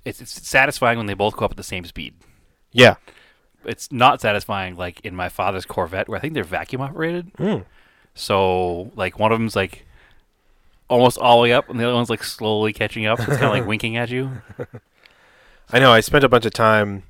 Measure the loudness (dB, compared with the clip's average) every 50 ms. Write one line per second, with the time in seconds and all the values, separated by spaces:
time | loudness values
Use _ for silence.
0 | _ -14 -14 -14 -18 -18 -18 -18 -14 -2 2 2 2 2 0 0 0 0 0 0
1 | -4 -8 -4 -2 -2 -2 -2 -2 -6 -6 -6 -8 -12 -10 -10 -12 -12 -12 -14 -14
2 | -14 -14 _ _ _ _ _ _ _ _ _ _ _ _ _ 8 8 8 8 4
3 | _ -20 -20 -20 _ _ _ _ _ _ _ _ _ -12 -12 -12 -12 -12 -2 2
4 | 4 4 4 2 -2 -2 -2 -2 -4 -6 -8 -8 -8 -8 -10 -10 -10 -10 -10 -12
5 | -14 -12 -8 -8 -8 -8 -6 -4 -4 -4 -4 -6 -10 -8 -6 -6 -6 -4 -4 -6
6 | -6 -6 -8 -8 -8 -8 -6 -8 -8 -6 -6 -8 -8 -8 -10 -10 -10 -10 -8 -8
7 | -6 -6 -6 -8 -10 -12 _ -8 -6 -4 -4 -6 -8 _ _ _ _ _ _ _
8 | _ _ _ -16 -6 -2 0 2 2 2 2 0 -2 -4 -4 -6 -10 -12 -8 -6
9 | -6 -6 -4 -2 0 0 0 0 -2 -2 -2 -2 -4 -4 -6 -16 -20 _ _ -20
10 | _ _ _ -20 _ _ _ _ _ _ _ _ _ _ _ _ _ _ 2 4
11 | 4 4 2 2 4 6 6 6 6 6 4 2 0 -2 -6 -4 -2 0 0 -2
12 | -2 -2 -4 -6 -6 -12 -10 -6 -4 -2 0 0 0 -2 -2 -2 -6 -6 -4 -4
13 | -2 -2 -2 -2 -2 -2 -2 0 0 0 0 -2 -2 -4 -6 -4 -4 -6 -4 -4
14 | -6 -4 -4 -6 -6 -6 -10 -14 -16 _ -14 -14 -14 _ -14 -20 _ _ _ _
15 | _ _ _ _ _ _ _ _ _ _ _ _ _ _ 2 4 6 8 8 6
16 | 4 4 2 4 4 6 4 4 2 0 -2 2 4 4 4 4 2 0 -4 -12
17 | -14 -16